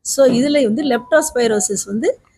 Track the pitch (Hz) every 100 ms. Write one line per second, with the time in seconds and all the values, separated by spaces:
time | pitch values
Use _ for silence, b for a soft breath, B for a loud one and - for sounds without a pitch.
0 | - - 262 240 285 294 233 220 294 240
1 | 233 311 320 247 233 208 - 196 202 208
2 | 330 587 _